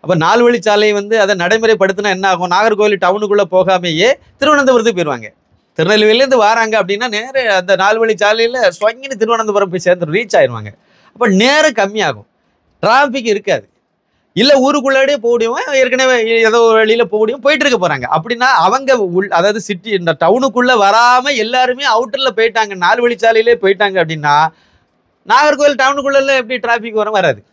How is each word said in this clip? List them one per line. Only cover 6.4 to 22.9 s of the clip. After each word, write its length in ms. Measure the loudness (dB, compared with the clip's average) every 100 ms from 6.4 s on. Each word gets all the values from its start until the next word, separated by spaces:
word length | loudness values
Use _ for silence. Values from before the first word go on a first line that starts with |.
| 2
வாராங்க 300 | 2 0 -2
அப்படின்னா 260 | -2 -4 -4 -6
நேரா 400 | -6 -4 0 -2
அந்த 200 | 0 0
நாலு 300 | 2 2 0
வழிச்சாலையில 640 | 0 0 0 -2 0 -2 0
சொங்கின்னு 400 | -4 -4 -12 -6
திருவனந்தபுரம் 460 | -2 -2 0 -2 -2
போய் 180 | -2 -2
சேர்ந்து 260 | -2 -2 -4
ரீச் 220 | 0 0
ஆயிருவாங்க. 300 | 0 -2 -14 -18 _ _ _
அப்ப 140 | -4 0 2
நேரம் 340 | 2 2 0 0
கம்மியாகும், 460 | -4 -2 -4 -6 -14 _ _ _ _ _
டிராஃபிக் 460 | 0 2 2 -2 -4
இருக்காது. 380 | -4 -2 -4 -6 _ _ _ _ _ _
இல்ல 180 | -2 2 4 2
ஊருக்குள்ளாடியே 520 | 0 0 0 0 0
போக 80 | 0
முடியும், 240 | 0 -2 -4 -4 0
ஏற்கனவே 360 | 0 0 0 0 0 2 2
ஏதோ 100 | 4 4
ஒரு 100 | 4
வழியில 260 | 2 0
போக 140 | 0 0
முடியும், 240 | -2 0 -2
போயிட்டு 200 | 0 0
இருக்க 140 | 0
போறாங்க. 240 | -2 -4 -2 -4
அப்படின்னா 340 | -4 -2 0 2 2
அவங்க 320 | 0 0 0 0 -2
உள், 120 | 0
அதாவது 320 | 0 0 -2 -6
சிட்டி, 220 | -10 -4
இந்த 260 | -4 -2 0
டவுனுக்குள்ள 480 | 2 2 0 0 0 2 4
வராம 500 | 4 4 2 0 -4
எல்லாருமே 420 | -2 0 0 -2 -2 -2
அவுட்டர்ல 360 | -2 -4 -4 0
போயிட்டாங்க, 400 | -2 0 -4 -2
நாலு 240 | -2